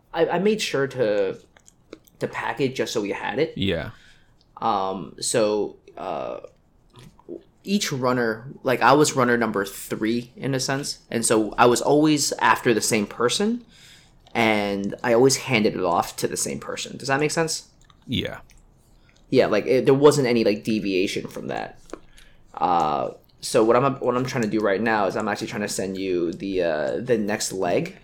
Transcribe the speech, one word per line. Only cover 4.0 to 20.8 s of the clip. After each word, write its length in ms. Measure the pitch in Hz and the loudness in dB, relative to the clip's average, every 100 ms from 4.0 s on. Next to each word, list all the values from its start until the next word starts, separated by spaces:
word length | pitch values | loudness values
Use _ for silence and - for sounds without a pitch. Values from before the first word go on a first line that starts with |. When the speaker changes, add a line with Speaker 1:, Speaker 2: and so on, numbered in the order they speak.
| - - _ _ _ - | -20 -20 _ _ _ -6
Speaker 1:
Um, 580 | 113 104 95 95 71 - | -2 0 -2 -6 -10 -10
so, 560 | - 123 107 104 87 - - - | -4 0 2 0 -2 -8 -20 -12
uh, 420 | 92 76 64 60 - _ _ _ _ - - - - - _ _ | -8 -6 -8 -10 -14 _ _ _ _ -20 -20 -20 -18 -18 _ _
each 280 | - 202 - | -2 -2 -2
runner, 560 | 139 127 123 117 110 131 - | -2 0 0 0 -2 -8 -6
like, 180 | 131 123 | -2 4
I 120 | 117 | 6
was 220 | 147 147 131 | 6 6 2
runner 220 | 120 120 | 2 2
number 260 | 110 104 98 | 0 -2 -4
three 640 | - - 107 110 120 123 - | -6 -8 -4 -2 -2 -6 -8
in 200 | 127 131 | -4 -4
a 40 | |
sense, 380 | 131 139 143 - - | -2 -4 -6 -10 -6
and 120 | 117 | -2
so 300 | 113 113 107 - | 2 2 2 4
I 80 | 123 | 4
was 120 | 120 | 4
always 520 | - 147 156 151 - - | 4 4 4 2 0 0
after 340 | 120 110 127 | 2 4 2
the 80 | 107 | 2
same 240 | - 113 104 | 2 0 -2
person, 580 | - 120 - 208 240 - - - - - _ _ | -2 0 0 -2 -2 -8 -20 -20 -20 -20 _ _
and 600 | 117 110 107 101 101 101 - | 0 2 2 0 -2 -4 -4
I 100 | 123 | 2
always 240 | 117 135 131 | 4 6 4
handed 380 | - 120 104 95 | 2 2 2 2
it 80 | |
off 320 | 90 87 - - | 0 0 0 -4
to 100 | - | -6
the 100 | 76 | -4
same 220 | - 69 | -6 -6
person. 380 | - - - - | -10 -10 -10 -10
Does 100 | 127 | -4
that 100 | 139 | -2
make 100 | 151 | 0
sense? 380 | 165 160 - - _ _ _ - | 0 -2 -4 -10 _ _ _ -6
Speaker 2:
Yeah. 320 | 104 - - - - _ _ _ _ _ _ _ | -6 -4 -8 -18 -20 _ _ _ _ _ _ _
Speaker 1:
Yeah, 160 | 127 87 | 2 4
like, 220 | 104 - | 2 2
it, 180 | 127 117 | 2 4
there 80 | |
wasn't 340 | 135 147 143 123 | 6 6 6 4
any, 160 | 120 | 2
like, 200 | 107 107 | 2 0
deviation 640 | - 110 | -2 -2